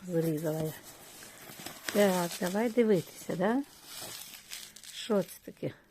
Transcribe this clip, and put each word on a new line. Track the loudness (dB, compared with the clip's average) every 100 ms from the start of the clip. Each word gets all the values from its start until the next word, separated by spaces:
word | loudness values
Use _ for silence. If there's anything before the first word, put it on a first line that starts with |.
зрізала | 0 2 2 2 0 0
я. | -2 -4 -14 -18 -18 -18 -18 -18 -18 -14 -14 -8 -2
Так, | 6 6 6 0 0
давай | -2 0 0
дивитися, | 4 6 6 4 -10 -6 0
да? | 2 2 0 -10 -16 -12 -10 -12 -14 -16 -14 -14 -14 -16 -16
Що | -12 2 2
це | 2 -6
таке? | -16 -6 -6 -6 _